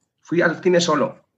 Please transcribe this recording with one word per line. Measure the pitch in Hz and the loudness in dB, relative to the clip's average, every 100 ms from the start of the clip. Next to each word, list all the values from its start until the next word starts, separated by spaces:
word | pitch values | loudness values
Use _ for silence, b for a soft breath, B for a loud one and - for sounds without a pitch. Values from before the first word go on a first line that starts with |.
| _ _ | _ _
Fui | - 170 | -6 0
al | 175 160 | 0 0
cine | 185 175 | 0 2
solo. | 170 147 117 - _ | 2 -2 -2 -6 _